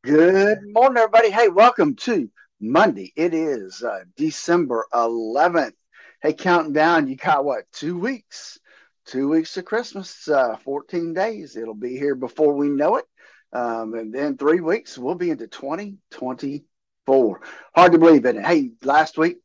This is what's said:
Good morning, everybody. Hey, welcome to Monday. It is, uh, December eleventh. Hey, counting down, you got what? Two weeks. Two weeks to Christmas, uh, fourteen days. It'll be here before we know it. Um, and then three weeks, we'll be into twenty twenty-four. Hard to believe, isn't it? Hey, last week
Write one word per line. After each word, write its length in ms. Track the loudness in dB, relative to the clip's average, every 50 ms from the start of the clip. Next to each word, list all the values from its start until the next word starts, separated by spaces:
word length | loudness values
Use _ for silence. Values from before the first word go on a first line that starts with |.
| _
Good 540 | 2 4 6 6 6 4 4 4 2 0 -2 -4 -2
morning, 280 | 2 4 4 4 4 4
everybody. 320 | 2 6 6 4 4 4
Hey, 180 | 2 2 2 4
welcome 460 | 6 6 6 6 6 2 0 0 0 -4
to 280 | -4 -2 -2 -2 -2 -6 _ _ _ _ _ _
Monday. 540 | -8 0 2 2 2 2 0 -4 -12 -12 _
It 160 | -4 -2 -2
is, 500 | -2 -2 -2 -2 -4 -6 -8 -14 -14 -10
uh, 180 | -8 -8 -8 -10 -14 _ _ -6
December 680 | -6 -6 -6 -6 -2 0 0 0 0 -2 -4 -6 -4 _
eleventh. 840 | -2 -2 -2 0 -2 -4 -6 -4 0 0 0 2 2 0 -2 -4 _ _ _ _ _ _ _ -20 _ _
Hey, 140 | -4 -4 -4
counting 400 | -2 -2 0 0 0 0 -2 0
down, 340 | 0 2 2 2 2 0 -2
you 80 | -6
got 260 | -6 -2 -2 0 0
what? 220 | 0 -2 -4 -6 -8 _
Two 260 | _ -10 -8 -8 -6 -4
weeks. 600 | -6 -6 -6 -8 _ _ -20 -20 -20 -20 -20 _ _ _ _ _ _ _ _ _ _
Two 240 | -10 -6 -4 -2 0
weeks 240 | 0 0 -2 -2 -12
to 80 | -14
Christmas, 680 | -10 -6 -6 -6 -6 -8 -14 -14 -14 -16 -20 _ -6 -2
uh, 300 | 0 0 0 0 -4 -8
fourteen 560 | _ -10 -10 -10 -10 _ -8 -6 -6 -6 -4
days. 420 | -4 -4 -4 -6 -10 -16 -16 -12
It'll 160 | -12 -12 -12
be 240 | -12 -10 -10 -10 -8
here 180 | -6 -4 -4 -4
before 380 | -4 -8 -10 _ 0 0 2
we 160 | 2 0 -2 -2
know 280 | -2 0 0 0 0
it. 100 | -2 -4 _ _ _ _ _ _ _ _ _ -8
Um, 400 | -6 -6 -6 -6 -8 -8 -10 -10
and 180 | -10 -10 -10
then 240 | -8 -6 -6 -6 -6
three 240 | -2 0 0 0 0
weeks, 380 | 0 -2 -4 -4 _ -14 -18 -10
we'll 160 | -8 -8 -6
be 160 | -6 -4 -6
into 160 | -6 -6 -10
twenty 500 | -16 -16 -14 -10 -10 -10 -10 -10 -14 -16 _ _ _
twenty-four. 1300 | -16 -12 -10 -10 -10 -8 -10 -10 -10 -12 _ _ _ _ _ _ _ _ _ 2 4 4 4 2 -2 -6 -16 -20 -20 -20 -20 _ _
Hard 180 | 6 6 8
to 60 | 8 8
believe, 280 | 8 8 8 6 4
isn't 140 | 2 -2 -2
it? 60 | -2
Hey, 260 | 0 0 0 0 -4 -10 _
last 340 | -4 0 2 2 2 0 -2
week 220 | -2 -2 -2 -2 _